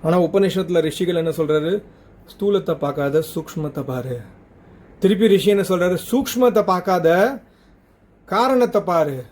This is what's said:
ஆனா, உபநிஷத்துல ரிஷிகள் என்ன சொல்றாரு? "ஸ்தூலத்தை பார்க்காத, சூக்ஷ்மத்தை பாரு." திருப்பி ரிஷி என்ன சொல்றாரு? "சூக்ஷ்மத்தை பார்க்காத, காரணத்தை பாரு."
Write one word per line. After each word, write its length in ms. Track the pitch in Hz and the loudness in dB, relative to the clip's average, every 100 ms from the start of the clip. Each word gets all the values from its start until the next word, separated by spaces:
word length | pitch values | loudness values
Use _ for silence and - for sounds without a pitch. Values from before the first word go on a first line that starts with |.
ஆனா, 180 | 160 180 | 2 2
உபநிஷத்துல 600 | 175 196 196 190 170 175 | 2 2 0 0 -2 0
ரிஷிகள் 340 | 156 147 180 | 0 -2 -2
என்ன 160 | 170 165 | -2 -2
சொல்றாரு? 520 | 160 151 151 156 139 - - - - - | -2 0 0 0 -4 -6 -20 -20 -20 -20
"ஸ்தூலத்தை 520 | - 202 196 - 156 | -4 0 0 -2 -4
பார்க்காத, 440 | 143 143 143 151 156 | -4 -2 0 0 -2
சூக்ஷ்மத்தை 500 | - 151 - 151 143 | -8 -8 -8 -8 -6
பாரு." 360 | 131 127 127 120 - - - - - - - - | -6 -6 -6 -10 -12 -20 -20 -20 -20 -20 -20 -2
திருப்பி 300 | 190 202 220 | 0 4 4
ரிஷி 220 | 196 202 | 4 4
என்ன 120 | 202 | 2
சொல்றாரு? 360 | 196 185 180 175 - | 2 0 0 -2 -2
"சூக்ஷ்மத்தை 540 | 247 - 240 247 214 | -2 -2 0 2 2
பார்க்காத, 760 | 202 180 180 180 165 170 220 269 - _ _ _ _ _ _ _ | 0 0 0 2 2 4 2 -2 -14 _ _ _ _ _ _ _
காரணத்தை 560 | - 196 254 262 240 208 | -6 -2 2 2 2 0
பாரு." 440 | 185 170 147 131 123 | 0 0 0 -4 -12